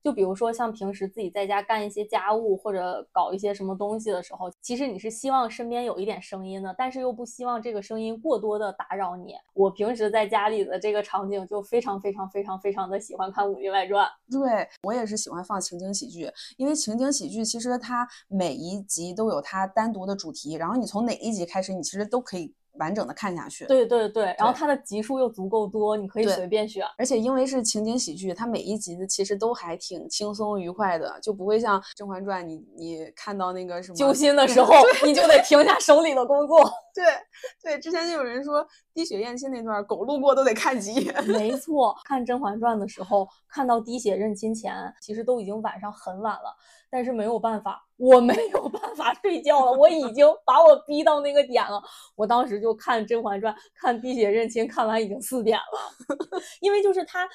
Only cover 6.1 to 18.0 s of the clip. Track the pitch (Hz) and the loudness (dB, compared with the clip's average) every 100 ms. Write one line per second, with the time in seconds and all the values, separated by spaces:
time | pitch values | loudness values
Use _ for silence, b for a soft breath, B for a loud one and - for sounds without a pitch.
6.1 | 180 - 190 190 190 190 185 254 254 254 | -8 -10 -14 -12 -10 -10 -8 -8 -6 -6
7.1 | 233 233 - 247 240 233 208 202 220 220 | -6 -12 -10 -6 -6 -6 -8 -8 -8 -8
8.1 | 226 311 226 214 208 214 185 - 196 185 | -6 -2 -2 -2 -4 -4 -8 -10 -6 -8
9.1 | 180 180 - _ - 196 190 208 240 214 | -8 -16 -20 _ 0 0 0 -4 -2 0
10.1 | 220 208 214 208 220 196 185 208 208 202 | 0 0 0 0 -2 -4 -4 -2 -2 -2
11.1 | 190 196 202 185 208 202 240 240 196 202 | -6 -4 -6 -6 -10 -4 -4 -2 -6 -6
12.1 | 202 190 202 202 190 202 196 185 196 208 | -8 -8 -8 -8 -6 -6 -6 -6 -6 -8
13.1 | 190 190 196 202 190 196 196 185 202 196 | -8 -8 -2 -4 -2 -4 -2 0 2 2
14.1 | - - 262 269 214 - B 190 247 220 | -2 -8 -2 0 0 -2 B -6 -4 -4
15.1 | 214 - 156 185 202 180 175 190 202 - | -6 -8 -10 -6 -6 -6 -10 -8 -8 -8
16.1 | 170 156 B B B 269 294 - 226 262 | -12 -12 B B B -2 -2 -4 -2 -2
17.1 | 285 - 208 220 233 240 247 240 247 | -2 -6 -6 -6 -6 -4 -4 -4 -6